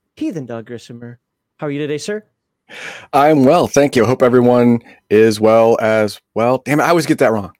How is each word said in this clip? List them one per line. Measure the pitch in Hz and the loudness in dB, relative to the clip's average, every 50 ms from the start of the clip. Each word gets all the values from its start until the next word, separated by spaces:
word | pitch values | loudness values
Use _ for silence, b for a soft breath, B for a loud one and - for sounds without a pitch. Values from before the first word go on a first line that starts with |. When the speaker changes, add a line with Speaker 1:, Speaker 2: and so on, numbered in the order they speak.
| _ _ _ | _ _ _
Speaker 1:
Heathen | - 311 320 208 156 131 | -10 -10 -8 -8 -10 -12
Dog | 117 117 117 110 | -12 -12 -14 -14
Grissomer. | 120 120 110 - - 120 117 120 120 120 - _ _ _ _ _ _ _ | -14 -16 -18 -18 -18 -20 -20 -18 -20 -20 -20 _ _ _ _ _ _ _
How | - 156 | -10 -10
are | 147 | -8
you | 143 143 | -8 -6
today, | 151 143 151 147 | -6 -8 -8 -8
sir? | - - 208 214 - _ _ _ _ _ _ _ _ _ B B B B B B B B | -8 -10 -10 -10 -12 _ _ _ _ _ _ _ _ _ B B B B B B B B
Speaker 2:
I'm | - 139 143 156 156 143 127 | 0 2 2 4 4 4 4
well, | 135 160 175 131 | 4 4 2 2
thank | 104 - 139 143 135 - | 0 0 0 0 2 2
you. | 127 107 | 0 0
Hope | 113 127 - | 0 0 0
everyone | 127 123 120 123 120 123 123 123 120 120 117 117 b b b b b - | 2 2 2 2 4 4 2 2 2 2 0 -2 b b b b b 0
is | 101 107 110 113 107 107 | 2 4 4 2 2 0
well | 107 110 110 113 113 113 113 - | 2 2 4 4 4 2 2 0
as | 113 110 110 110 107 104 - - _ _ - | 0 -2 0 0 -2 -4 -6 -12 _ _ -6
well. | 107 113 123 131 127 | -4 -2 -2 -2 -4
Damn | - 123 143 151 | -4 -4 -2 -2
it, | 127 | 0
I | 156 | 0
always | 170 170 143 | 0 0 0
get | 143 156 - | -2 -2 0
that | 139 110 | 0 0
wrong. | 113 107 98 85 - | 0 -2 -6 -10 -16